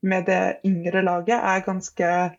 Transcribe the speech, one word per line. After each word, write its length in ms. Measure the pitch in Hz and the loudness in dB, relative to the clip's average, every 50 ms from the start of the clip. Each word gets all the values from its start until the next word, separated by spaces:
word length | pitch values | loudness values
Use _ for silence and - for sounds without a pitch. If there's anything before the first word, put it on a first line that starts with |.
| - | 0
med 220 | 190 185 185 175 190 | 2 0 2 2 2
det 140 | 185 185 185 - - - - | 2 2 2 0 -2 -2 -2
yngre 380 | 196 190 170 170 175 175 190 190 | -2 -2 0 -2 -2 0 0 2
laget, 360 | 185 175 175 175 196 233 233 | 2 0 0 0 0 0 0
er 240 | - 190 190 190 190 | 2 0 0 0 0
ganske 440 | - 190 185 - - _ - 180 170 175 175 180 180 156 | -2 -6 -6 -6 -10 _ -2 0 2 2 2 0 -2 -4